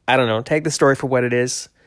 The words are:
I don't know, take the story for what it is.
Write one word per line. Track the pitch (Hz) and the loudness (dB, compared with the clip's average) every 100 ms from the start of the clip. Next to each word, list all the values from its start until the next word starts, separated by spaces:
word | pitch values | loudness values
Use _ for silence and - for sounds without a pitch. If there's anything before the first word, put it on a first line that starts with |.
| - | 0
I | 131 | 2
don't | 120 | 2
know, | 110 | -2
take | - 156 | -2 -2
the | 156 | -2
story | - 143 | 2 2
for | 135 135 | 2 0
what | 127 | -2
it | 123 | 0
is. | 123 127 - - _ | 0 -2 -4 -12 _